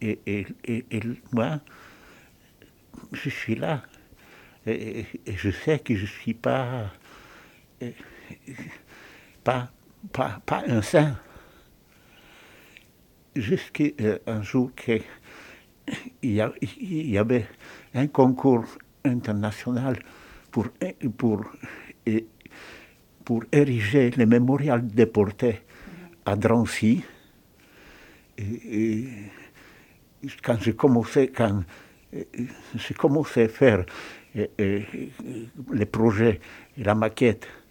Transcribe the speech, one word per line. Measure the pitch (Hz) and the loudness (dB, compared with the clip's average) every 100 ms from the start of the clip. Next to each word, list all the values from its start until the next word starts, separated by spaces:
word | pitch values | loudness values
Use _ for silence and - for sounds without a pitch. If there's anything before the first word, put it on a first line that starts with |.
et, | 110 - - | -6 -6 -4
et, | 101 95 - - | -6 -6 -10 -6
et, | 117 - | -6 -6
et | 113 113 127 - | -6 -6 -10 -4
moi, | 117 117 151 - - - - - - - _ _ _ - _ _ - - | -2 -2 -4 -8 -20 -20 -20 -20 -20 -20 _ _ _ -20 _ _ -20 -16
je | - 139 | -10 -8
suis | - - 110 | -8 -4 -4
là. | 160 147 - - _ - - - - _ 107 | -2 -4 -6 -20 _ -20 -20 -20 -20 _ -6
Et, | 110 110 107 | -6 -6 -10
et, | 101 - - | -10 -12 -10
et | 98 | -4
je | 101 | -4
sais | - - 151 | -2 0 -2
que | - 107 | 0 -2
je | 101 | -2
suis | - - | -8 -8
pas, | 113 127 127 123 127 104 - - - - - - - _ _ | -4 -2 0 -2 -6 -8 -12 -20 -20 -20 -20 -20 -20 _ _
euh, | 120 - - - - - - 127 117 - - - - - - _ | -14 -14 -20 -20 -20 -20 -18 -18 -18 -18 -20 -20 -20 -20 -20 _
pas, | - 127 123 - _ _ 202 | -2 -2 -4 -14 _ _ -10
pas, | - 135 101 - | -4 -4 -6 -6
pas | - - | -4 0
un | 113 | -2
saint. | 101 - 151 113 - - - - _ _ _ _ _ _ - - - - - - _ _ _ _ _ 143 | 2 4 4 0 -12 -20 -20 -20 _ _ _ _ _ _ -20 -20 -20 -20 -20 -20 _ _ _ _ _ -6
Jusqu'à, | 107 185 - - 147 - | -2 -2 -4 -2 -2 0
euh, | 107 98 - | -2 -2 -4
un | 110 | -6
jour | 104 131 123 - | -2 0 0 -4
que | - 110 - - - - - - _ _ - - - - | -2 -2 -2 -16 -20 -20 -20 -20 _ _ -12 -10 -12 -6
il | 131 | 0
y | 104 | 0
a, | 113 - | 0 -4
il | 139 - 208 160 160 | -10 -8 -6 -4 0
y | 101 | 2
avait | 110 123 104 - - - - | 4 2 0 -10 -20 -20 -8
un | 123 143 | -2 0
concours | - 131 127 143 120 113 - - _ | 6 6 6 4 4 2 -12 -20 _
international | 139 123 110 104 107 - - 123 135 123 - - - - - | -2 0 -2 -2 -2 -4 -4 -2 -2 -4 -8 -20 -20 -20 -6
pour, | 123 104 - 185 - 123 104 | -4 -4 -4 -8 -6 -6 -2
pour, | 120 104 110 - - - - - - | 0 0 -4 -14 -18 -18 -20 -8 -2
et, | 110 - _ - - - - - _ _ _ - | -2 -4 _ -20 -20 -20 -20 -20 _ _ _ -4
pour | 117 - | -2 2
ériger | 147 147 120 101 143 123 | 4 4 2 2 4 4
le | 127 113 | 4 6
mémorial | 120 123 139 147 120 120 | 6 6 2 2 0 0
déporté | 107 110 107 101 - 123 101 - - - - - - - | 4 4 6 2 2 -2 -2 -8 -20 -20 -20 -20 -10 -4
à | 101 | 0
Drancy. | 104 117 107 - 110 151 - - _ _ _ _ _ - - - - - _ - | 4 4 2 2 2 2 0 -16 _ _ _ _ _ -20 -20 -20 -20 -20 _ -10
Et, | 101 117 233 107 113 107 131 110 95 - - - - - _ _ _ _ | -8 -8 -6 -2 0 -2 -6 -12 -16 -18 -20 -20 -20 -20 _ _ _ _
et | 139 - | -14 -8
quand | - 117 | -2 0
j'ai | 113 | 0
commencé, | 110 147 120 110 143 131 - | 4 6 6 4 2 2 2
quand, | 113 101 82 - - _ _ - | 2 2 -2 -12 -20 _ _ -14
euh, | - - 123 - - 117 | -12 -10 -10 -10 -12 -10
j'ai | - | -8
commencé | 117 156 147 - - | -4 -2 -2 -2 0
à | 113 | 0
faire, | - 135 101 85 - - - - 107 | 6 6 6 0 -10 -16 -18 -12 -6
euh, | 107 - | -6 -2
euh, | 98 101 104 - - 135 113 120 113 - 127 | -2 -2 -4 -10 -12 -12 -12 -12 -14 -16 -6
les | 131 104 | -2 -2
projets, | 110 113 104 113 101 - - - - | 2 2 4 2 2 -6 -20 -20 -4
la | 101 107 | 0 2
maquette | 110 - 123 101 - - _ | 0 2 2 2 -6 -20 _